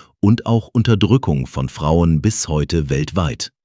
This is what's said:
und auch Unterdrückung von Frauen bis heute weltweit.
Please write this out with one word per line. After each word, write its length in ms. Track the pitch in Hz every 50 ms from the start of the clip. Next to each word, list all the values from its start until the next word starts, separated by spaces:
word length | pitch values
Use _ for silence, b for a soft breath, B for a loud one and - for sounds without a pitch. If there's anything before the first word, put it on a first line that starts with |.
| B B B B
und 280 | - 101 120 117 -
auch 220 | - 117 113 - -
Unterdrückung 760 | - 123 110 120 113 98 - - 113 139 - - 78 69 64
von 220 | - - - 65 64
Frauen 540 | - - 76 76 80 85 87 82 80 78 -
bis 260 | 107 - - - -
heute 400 | 78 76 73 - - 82 76 65
weltweit. 640 | 69 65 64 - - 95 87 71 - - - - _ _ _